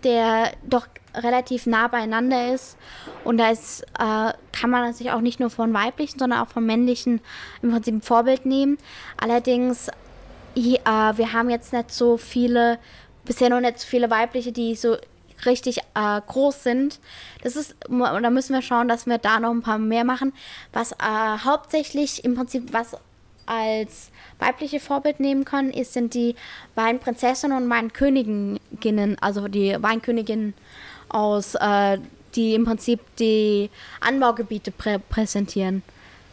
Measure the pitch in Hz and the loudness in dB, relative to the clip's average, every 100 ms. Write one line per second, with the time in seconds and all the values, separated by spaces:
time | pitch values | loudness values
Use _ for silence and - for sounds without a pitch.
0 | 262 233 226 226 226 - - 247 - - | 2 2 4 2 0 -4 -2 -2 -2 -14
1 | - - 240 247 247 247 240 226 240 240 | -14 -4 0 0 0 -4 0 2 2 0
2 | 220 226 247 254 240 254 - - - - | -2 0 2 0 0 -4 -6 -18 -20 -20
3 | - - - 226 226 226 - - - - | -18 -8 0 4 4 2 -4 -14 -12 -4
4 | 220 220 220 - - - 240 247 240 233 | 0 0 0 -4 -10 -2 2 2 0 -4
5 | 240 226 240 233 233 - 226 214 226 - | -4 0 0 0 -2 0 0 2 0 -2
6 | 294 262 254 233 226 240 226 226 247 240 | -6 -2 0 0 -2 -2 2 2 2 2
7 | 247 226 - - - - 240 233 226 220 | 0 -2 -2 -16 -18 -4 0 0 0 -4
8 | - 233 240 262 262 269 277 285 - - | 4 4 6 2 2 2 2 0 -4 -20
9 | - - 220 240 247 247 247 233 - - | -16 -6 0 2 2 2 2 -2 -6 -10
10 | - - - - - - 240 254 - 220 | -20 -20 -20 -20 -6 0 2 2 2 4
11 | 214 214 220 233 240 233 - 240 233 - | 4 2 0 0 0 -2 -2 -4 -4 2
12 | 240 233 - 247 240 240 233 233 - - | 4 4 0 0 4 4 4 2 -6 -20
13 | - - - - 247 247 247 240 - 247 | -20 -14 -8 2 4 4 0 -2 -2 0
14 | 240 220 240 254 240 233 226 226 233 226 | 2 2 0 -2 -6 -4 -4 0 0 0
15 | - - - - 247 247 254 240 - 220 | -4 -20 -20 -4 0 0 0 -4 -4 -2
16 | 208 208 - 262 285 277 247 254 285 - | 0 -2 -2 2 2 2 -2 0 -2 -4
17 | - - - - 247 285 302 - - 247 | -18 -20 -20 -8 -6 -4 -6 -10 -4 0
18 | 247 175 233 254 262 262 247 240 240 233 | 0 2 2 2 0 -2 0 0 2 0
19 | 247 233 208 220 233 233 226 214 220 226 | 0 0 2 2 2 -2 -2 -2 0 2
20 | 247 254 269 - - - - - 233 - | 0 0 -2 -4 -16 -20 -8 -6 -4 -4
21 | 220 214 220 214 240 294 - 311 294 285 | -2 0 0 0 0 0 0 -2 0 -2
22 | 285 - 247 247 247 254 247 226 233 - | -2 -2 -2 -2 -4 -6 -4 -4 -4 -12
23 | - _ - - - 226 220 220 214 - | -18 _ -20 -16 -6 -4 -2 -2 -4 -10
24 | - - - - - 262 294 294 - 277 | -18 -20 -20 -2 -2 -2 -6 -6 -4 0
25 | 294 294 277 269 269 277 269 - 240 247 | 0 0 0 0 0 -2 -2 -4 -4 -2
26 | 233 240 240 240 - - - - 226 254 | -2 0 -2 -2 -12 -20 -10 -2 0 0
27 | 254 233 247 262 294 262 247 233 226 - | -4 0 0 0 0 0 0 0 -2 0
28 | 277 269 214 208 202 202 - 220 220 214 | 2 2 0 -2 -2 -6 -10 -4 0 2
29 | 202 196 202 202 202 202 196 196 208 226 | 2 0 -2 -2 -2 0 0 0 0 0
30 | 247 233 214 220 214 - - - - - | -2 -2 -2 -4 -4 -8 -18 -20 -20 -20
31 | - 214 208 208 196 - 208 202 202 196 | -6 0 2 0 -2 -2 2 4 4 0
32 | - - - 233 226 220 226 226 - 233 | -4 -20 -8 -2 2 2 2 0 0 0
33 | - - 226 214 214 202 208 - - - | -2 -2 2 4 4 2 0 -8 -20 -4
34 | 233 269 247 226 202 208 - - 214 202 | -2 2 2 0 -6 -6 -8 -6 -2 -2
35 | - - 214 208 202 202 190 190 - - | -2 -2 -2 -2 -2 -2 -2 -2 -6 -20
36 | - - - | -20 -20 -20